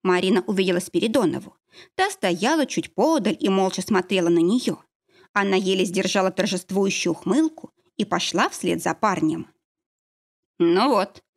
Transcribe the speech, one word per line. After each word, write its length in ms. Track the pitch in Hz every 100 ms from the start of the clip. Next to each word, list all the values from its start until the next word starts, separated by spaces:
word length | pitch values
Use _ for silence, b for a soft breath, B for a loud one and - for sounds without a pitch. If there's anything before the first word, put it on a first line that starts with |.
Марина 400 | 185 180 185 294 277
увидела 320 | 196 190 180
Спиридонову. 800 | - 175 226 254 175 - - - _ B B
Та 140 | - 392
стояла 540 | - 190 175 226 320
чуть 300 | 269 - -
поодаль 420 | - 285 320 196 320
и 120 | -
молча 320 | 190 190 190
смотрела 480 | - 202 - 190 170
на 80 | 170
неё. 400 | 170 247 214 156 _ _ _ b b
Она 220 | 202 196 190
еле 280 | 190 190
сдержала 460 | 202 185 185 202 190
торжествующую 840 | 190 196 185 - 190 196 - 175
ухмылку 580 | 160 175 247 320 - - _ _ -
и 80 | 202
пошла 420 | 175 - 175 320
вслед 340 | - 175 165
за 120 | 170
парнем. 580 | 160 214 170 156 160 - _ _ _ _ _ _ _ _ _ _ -
«Ну 300 | 170 180 262
вот, 340 | 214 170 - _